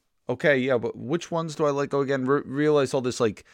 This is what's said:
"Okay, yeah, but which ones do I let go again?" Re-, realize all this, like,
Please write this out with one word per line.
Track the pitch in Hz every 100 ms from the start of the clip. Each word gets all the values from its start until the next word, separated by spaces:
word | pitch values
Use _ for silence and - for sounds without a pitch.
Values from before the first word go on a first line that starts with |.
| _ _ -
"Okay, | 123 165 135
yeah, | 131 120
but | 113 107
which | 113 165 -
ones | 170 165 147
do | 147
I |
let | 139 143
go | 139
again?" | 135 139 127
Re-, | 143 -
realize | 135 151 147 135
all | 139
this, | 123 -
like, | 117 92 -